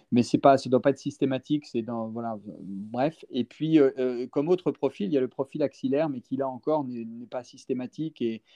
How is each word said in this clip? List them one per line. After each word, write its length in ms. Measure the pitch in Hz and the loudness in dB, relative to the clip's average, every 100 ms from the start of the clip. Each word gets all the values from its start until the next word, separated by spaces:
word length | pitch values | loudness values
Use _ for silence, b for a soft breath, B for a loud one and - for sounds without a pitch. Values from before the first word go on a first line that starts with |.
| B | B
Mais 100 | 120 | 2
c'est 140 | 120 - | 4 6
pas, 220 | 143 135 | 6 6
ça 100 | 123 | 4
doit 140 | 123 | 2
pas 80 | 143 | 2
être 80 | 139 | 0
systématique, 680 | 143 - 135 131 - 151 | -4 -2 -2 -2 -2 -4
c'est 160 | 147 120 | -4 -6
dans, 280 | 113 117 113 | -4 -6 -6
voilà, 260 | 113 117 | -8 -8
euh, 180 | 110 104 82 | -8 -12 -14
bref. 640 | 82 98 107 120 143 - - | -12 -10 -8 -2 -2 -4 -8
Et 140 | 131 | -6
puis, 340 | 117 - 156 160 | -6 -6 2 6
euh, 140 | 135 131 | 6 4
euh, 300 | 127 120 123 | -2 -2 -4
comme 240 | 147 151 | -2 0
autre 200 | 180 - | 0 0
profil, 360 | 127 139 - 202 | -2 -2 -2 0
il 80 | |
y 20 | 143 | 0
a 60 | |
le 60 | 127 | 0
profil 340 | - 135 151 | -4 -6 -4
axillaire, 480 | 143 - 131 139 160 | -4 -2 -2 0 0
mais 100 | 127 | -4
qui 160 | - 135 | -6 -4
là 140 | 139 | -4
encore 340 | 123 151 156 | -6 -2 -2
n'est, 220 | 131 123 113 | -2 -8 -10
n'est 200 | 117 120 | -12 -12
pas 180 | 131 | -12
systématique 760 | 120 131 - 127 123 - 156 - | -12 -12 -6 -6 -6 -8 -8 -4
et, 220 | 117 110 b | -4 -4 b